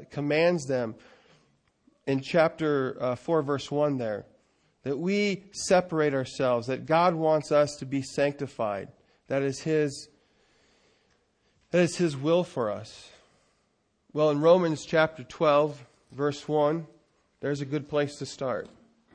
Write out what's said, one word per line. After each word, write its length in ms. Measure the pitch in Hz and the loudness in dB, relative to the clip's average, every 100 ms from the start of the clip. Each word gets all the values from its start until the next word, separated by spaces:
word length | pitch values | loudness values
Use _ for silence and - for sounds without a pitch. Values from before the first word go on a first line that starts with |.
| - | -12
commands 540 | - 143 151 170 175 135 | -6 0 2 2 2 -2
them 300 | 127 120 107 - - _ _ _ _ _ _ _ _ - | -2 -4 -8 -18 -20 _ _ _ _ _ _ _ _ -4
in 160 | 135 | -4
chapter, 760 | 135 175 160 160 156 143 131 - | 0 2 2 2 -2 0 -2 -4
uh, 160 | 127 123 | -4 -4
four, 260 | - 160 | -2 0
verse 300 | 143 143 - | 0 -4 -4
one 260 | 143 147 135 | -2 0 -2
there? 280 | 113 104 - _ _ _ _ _ | -4 -6 -10 _ _ _ _ _
That 140 | 127 143 | -8 -4
we 480 | 175 202 208 190 - | -2 0 0 -2 -8
separate 600 | - - 185 180 160 151 | -8 2 2 2 0 0
ourselves, 540 | 135 123 - 131 120 113 | 0 -4 -2 0 0 -2
that 180 | 131 127 | -6 0
God 300 | 160 180 165 | 2 4 2
wants 360 | 160 156 147 | 2 0 2
us 260 | 147 147 - | 2 2 -2
to 80 | 135 | -6
be 160 | 139 | -6
sanctified. 880 | 135 - 143 143 135 - 110 98 98 - _ _ - | -4 -2 -2 -2 -8 -4 -4 -4 -8 -16 _ _ -6
That 120 | 135 | -2
is 200 | 139 135 | -2 -4
his, 480 | 160 156 147 135 - _ _ _ _ _ _ _ _ _ _ _ _ _ _ _ _ | -2 0 0 -4 -16 _ _ _ _ _ _ _ _ _ _ _ _ _ _ _ _
that 100 | 170 | 2
is 140 | 170 - | 2 2
his 220 | 175 139 | -2 0
will 260 | 147 175 | 2 2
for 260 | 175 139 110 | 2 -2 -4
us. 400 | 101 110 - - - _ _ _ _ _ _ _ _ _ | -4 -8 -18 -20 -20 _ _ _ _ _ _ _ _ _
Well, 180 | 147 151 | 0 2
in 120 | 147 | 4
Romans 440 | 160 185 170 147 - | 6 6 6 -2 0
chapter 380 | 165 156 - | 2 2 0
twelve, 600 | 123 - 160 147 151 139 127 _ _ | -14 -2 2 4 2 -2 -18 _ _
verse 360 | 127 147 143 - | -4 -4 -4 -2
one, 380 | 151 147 165 156 _ _ _ _ _ | 2 2 0 -6 _ _ _ _ _
there's 220 | 135 143 | -6 -4
a 40 | 135 | -4
good 220 | 147 139 | -6 -4
place 300 | 147 143 - | -2 -2 -6
to 80 | 135 | -12
start. 420 | - 135 104 - - _ _ _ | -8 -6 -6 -8 -16 _ _ _